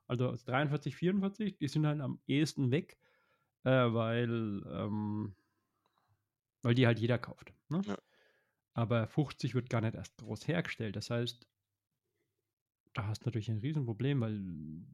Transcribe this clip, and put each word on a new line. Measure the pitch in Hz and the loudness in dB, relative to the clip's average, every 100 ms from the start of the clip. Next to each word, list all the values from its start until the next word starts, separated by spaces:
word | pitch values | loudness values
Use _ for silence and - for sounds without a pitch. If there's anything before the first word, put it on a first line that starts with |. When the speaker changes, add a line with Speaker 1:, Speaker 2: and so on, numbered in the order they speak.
| - | -4
Speaker 1:
also | 123 123 117 - | 0 0 0 0
dreiundvierzig, | 127 147 147 143 - | 2 2 0 -2 0
vierundvierzig, | 170 196 196 196 208 - | 2 2 0 -2 -4 -2
die | 147 | 0
sind | 156 151 | 2 2
halt | 147 | 2
am | 131 123 - | -4 -6 0
ehesten | 139 156 - 127 | 2 2 2 2
weg, | 143 196 - _ _ _ _ _ _ | 2 -2 -16 _ _ _ _ _ _
äh, | 127 | 2
weil, | 131 120 113 113 117 120 117 110 101 - | 4 4 2 2 2 0 0 -2 -4 -6
ähm, | - 107 107 107 104 104 - _ _ _ _ _ _ _ _ _ _ _ _ | -4 -2 -2 -2 -2 -6 -10 _ _ _ _ _ _ _ _ _ _ _ _
weil | 120 | 2
die | 120 117 | 6 6
halt | 110 | 6
jeder | 117 117 | 2 0
kauft, | - - - _ _ | -2 -14 -18 _ _
ne? | 160 202 | -4 -2
Speaker 2:
Ja. | 202 _ _ _ _ _ _ _ | -6 _ _ _ _ _ _ _
Speaker 1:
Aber | - 110 117 131 | -2 2 2 2
fünfzig | - 139 - 139 | 0 -2 -2 -2
wird | 127 120 | -2 0
gar | 117 | 0
nicht | 110 - | 0 -2
erst | - - | -10 -14
groß | 110 110 - | -10 -6 -2
hergestellt. | 170 170 - 110 107 | -2 -2 -6 -6 -6
Das | - | -4
heißt, | 120 123 - - _ _ _ _ _ _ _ _ _ _ _ _ _ _ | -2 -2 -6 -18 _ _ _ _ _ _ _ _ _ _ _ _ _ _
da | - 104 | -6 -4
hast | 110 | -4
du | 120 | -2
natürlich | 110 104 | -2 -2
ein | 107 | -2
Riesenproblem, | 131 156 120 101 131 143 | -2 -2 -2 -2 0 0
weil | 113 107 95 78 76 78 107 | 0 -2 -6 -8 -10 -12 -16